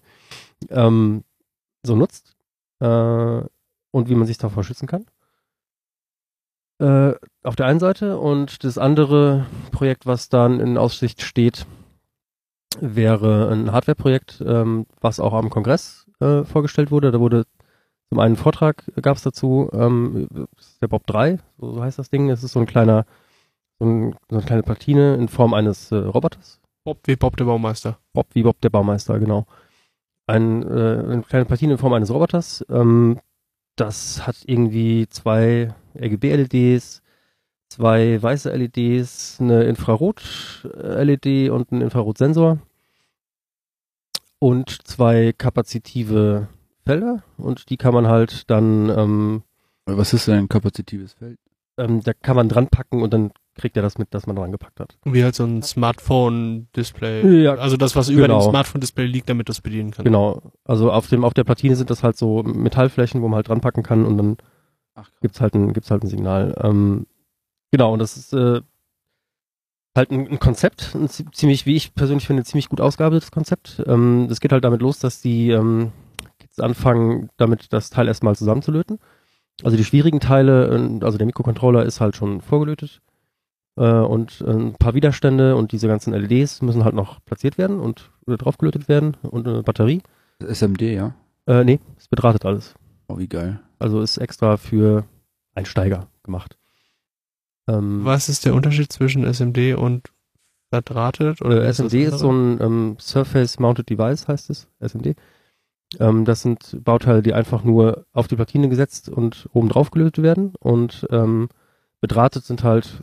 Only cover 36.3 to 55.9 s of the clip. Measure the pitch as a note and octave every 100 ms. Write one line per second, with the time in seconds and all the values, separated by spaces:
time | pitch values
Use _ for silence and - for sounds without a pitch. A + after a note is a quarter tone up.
36.3 | D3 C3 B2+ B2 B2 - - _ _ _
37.3 | _ _ _ _ - A2+ A2+ A2+ A2+ A2+
38.3 | C#3 B2+ C3 A#2+ B2 A#2+ B2 A#2+ - -
39.3 | - B2 A#2 A#2 A2+ - A2 F3 - -
40.3 | - - - - - G2 F#2+ C#3+ C#3 C#3
41.3 | C3+ C3 A#2+ A#2+ B2 A#2+ B2 G#2+ A2 C3+
42.3 | D#3+ E3 D#3 - _ _ _ _ _ _
43.3 | _ _ _ _ _ _ _ _ - -
44.3 | _ C3+ B2 C3 - - - A#2 A#2 A2+
45.3 | - B2+ B2 A#2 A#2 - B2+ G#2+ G#2+ G#2
46.3 | G#2 G#2 _ _ _ - D3+ A#3 A#3+ -
47.3 | - - B2 - B2+ B2+ A#2+ A2+ A2+ A2+
48.3 | - - A2 A2 G#2+ G#2+ G#2 G#2 G#2 G#2+
49.3 | A2 - _ _ _ - G2 G2+ A#2+ -
50.3 | G#2 G2 G#2+ G2+ - F#2+ G2+ F#2+ _ A#2
51.3 | A#2 _ _ _ - A#2 A2+ A2 - -
52.3 | B2+ A2+ - C3+ - - B2 A2+ A2+ G#2
53.3 | - _ - A#2 - G2+ - G#2+ G2+ G#2+
54.3 | G2 F2+ G2+ - - - _ C#3+ B2 B2
55.3 | B2 A#2 A2+ - - A#2